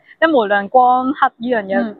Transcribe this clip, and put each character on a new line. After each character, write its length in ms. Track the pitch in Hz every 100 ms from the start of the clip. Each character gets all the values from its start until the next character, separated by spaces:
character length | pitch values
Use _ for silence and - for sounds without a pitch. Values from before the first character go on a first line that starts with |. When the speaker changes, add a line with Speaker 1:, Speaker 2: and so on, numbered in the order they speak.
| _ -
Speaker 1:
即 80 | 320
係 40 |
無 180 | 285 202
論 200 | 202 202
光 440 | 254 247 254 254
黑 160 | 302 262 -
呢 120 | 240
樣 120 | 233
嘢， 140 | 196 196
Speaker 2:
嗯， 180 | 226